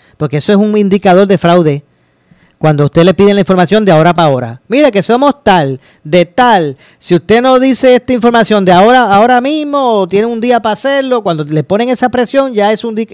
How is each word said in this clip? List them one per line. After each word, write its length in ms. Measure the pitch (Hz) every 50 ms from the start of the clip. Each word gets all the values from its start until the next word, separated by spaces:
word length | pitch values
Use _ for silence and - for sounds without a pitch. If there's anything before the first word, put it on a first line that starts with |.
| _ _ _
porque 180 | - 151 139 147
eso 160 | 151 - -
es 60 | 208
un 200 | 196 214 214 208
indicador 480 | 214 208 196 196 202 - 196 175 185 202
de 120 | 196 202
fraude, 460 | 160 - 170 170 180 170 151 139 143 - _ _ _ _ _ _ _ _ _ _ _ _ _ _
cuando 260 | _ - 156 151 143 147
usted 220 | 143 - 165 170
le 80 | 185 180
pide 200 | - 196 202 202
la 60 | 202
información 460 | 180 - 190 180 180 - 196 220 214
de 80 | 196 170
ahora 200 | 156 160 175 170
para 140 | 170 170
ahora. 340 | 151 135 123 123 113 117 - _
"Mire 240 | - 208 277 302 269
que 100 | - 175
somos 440 | 170 - 226 247 285 285 269 - _
tal, 340 | 226 190 175 147 139 131 123 - _ _ _ -
de 220 | 151 151 180 175
tal. 500 | 170 _ - 247 247 220 190 165 143 131 - _ - _
Si 180 | _ - - 180
usted 260 | 170 - - 214 240
no 160 | 247 262 262
dice 380 | 254 254 269 247 - - 254 247
esta 160 | 240 247 -
información 540 | 254 240 196 240 233 233 214 - 214 208 190
de 80 | 180 180
ahora, 300 | 175 196 226 247 262 240
ahora 360 | 202 196 196 220 240 254 240
mismo, 640 | 247 277 302 311 302 294 285 285 269 240 220 208
o 60 | 190 175
tiene 160 | 190 202 220
un 160 | 233 240 226
día 180 | 214 247 247 233
para 140 | 226 220 214
hacerlo", 500 | - - 269 277 277 269 262 247 240 202
cuando 220 | 190 170 151 151
le 180 | 147 156 156 139
ponen 240 | - 190 208 233
esa 220 | 247 254 - 247 240
presión, 440 | 208 254 247 - - 269 269 269 240
ya 200 | 208 202 208 220
es 100 | 208 -
un 120 | 226 220
di-, 120 | 214 226 -